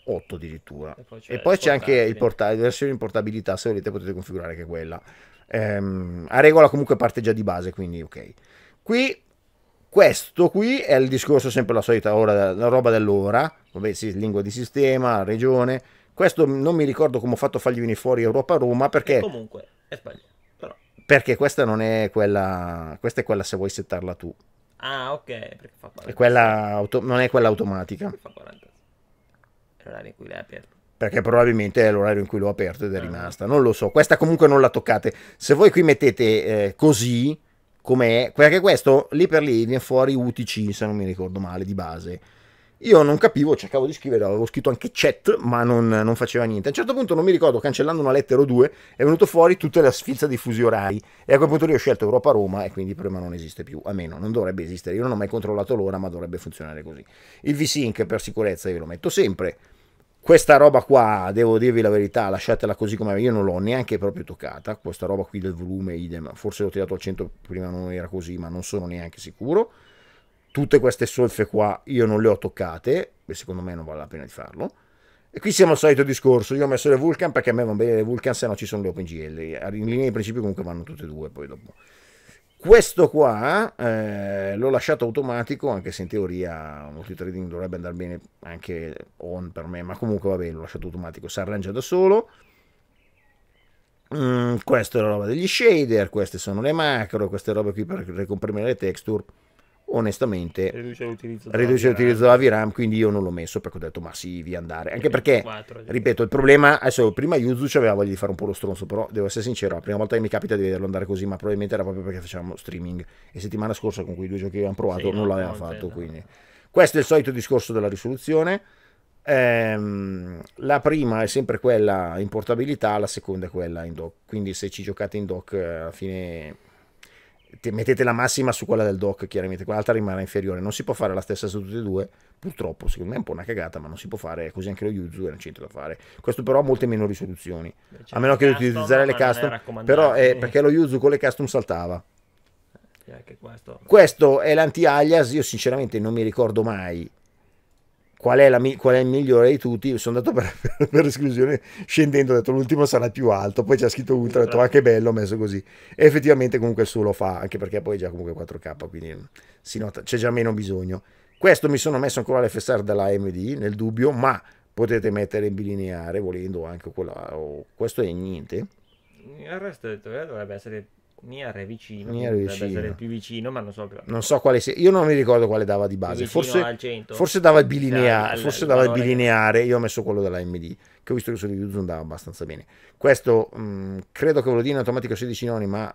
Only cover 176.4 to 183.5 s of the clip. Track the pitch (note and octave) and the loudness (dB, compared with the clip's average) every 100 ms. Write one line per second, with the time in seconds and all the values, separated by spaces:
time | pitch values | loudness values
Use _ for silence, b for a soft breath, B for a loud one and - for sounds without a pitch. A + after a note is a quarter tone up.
176.4 | B2+ F3+ C#3+ A2+ B2 A2+ G#2 A2+ F3+ F#3+ | 0 -2 -2 -6 -10 -12 -12 -4 -2 4
177.4 | E3 D#3 B2+ C#3 B2 B2+ B2 A2 G#2+ A#2 | 8 8 6 0 -2 2 4 4 0 -2
178.4 | A2+ - D3+ B2+ B2+ A#2+ B2 B2 A#2+ A2+ | -4 -4 2 4 4 2 0 2 2 4
179.4 | G#2+ A2+ B2 A#2+ A2+ - G#2 G2+ G2 F2+ | 4 4 4 0 0 -6 -4 -2 -2 -4
180.4 | F2+ F2 E2 - b b - B2 A#2 A2 | -8 -8 -10 -16 b b -6 -6 -4 -6
181.4 | G2+ G2 G2+ G2+ F2+ D#2+ D#2+ D#2 E2 D#2+ | -6 -6 -6 -6 -6 -8 -10 -14 -16 -14
182.4 | D#2 D#2 - b b b C#3+ C3 B2+ A2+ | -14 -14 -20 b b b 2 4 4 2
183.4 | A2 | 2